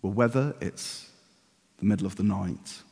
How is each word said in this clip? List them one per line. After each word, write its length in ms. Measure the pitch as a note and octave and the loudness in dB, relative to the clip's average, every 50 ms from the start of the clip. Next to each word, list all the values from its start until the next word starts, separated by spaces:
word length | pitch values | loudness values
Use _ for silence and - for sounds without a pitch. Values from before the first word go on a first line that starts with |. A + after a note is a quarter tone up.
Well, 100 | - F#2+ | -2 -2
whether 420 | G2 A2 A#2+ A#2 A#2 C3 C3+ D3 - - | 2 4 4 4 4 2 0 0 -2 -4
it's 480 | - - - - - - - - - - - _ _ _ _ _ _ _ _ _ _ _ _ _ | -6 -6 -6 -8 -10 -10 -10 -12 -14 -18 -20 _ _ _ _ _ _ _ _ _ _ _ _ _
the 80 | - | 2
middle 200 | G2+ G#2 F#2+ G2 | 2 2 2 0
of 100 | F#2+ G2 | -4 -2
the 80 | - G2+ | 0 2
night 580 | G#2 G2 G2 F#2+ F2+ - - - - - - - _ | 2 2 2 -2 -4 -4 -6 -10 -16 -16 -16 -20 _